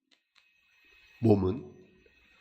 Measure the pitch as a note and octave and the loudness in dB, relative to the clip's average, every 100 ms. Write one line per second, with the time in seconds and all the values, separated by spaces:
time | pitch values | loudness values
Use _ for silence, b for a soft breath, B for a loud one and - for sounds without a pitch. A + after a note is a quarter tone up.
0 | _ _ _ _ _ _ _ _ _ _ | _ _ _ _ _ _ _ _ _ _
1 | _ - A2 G2+ F#2 F#2 - - - _ | _ -4 2 2 0 -6 -10 -20 -20 _
2 | _ _ _ b | _ _ _ b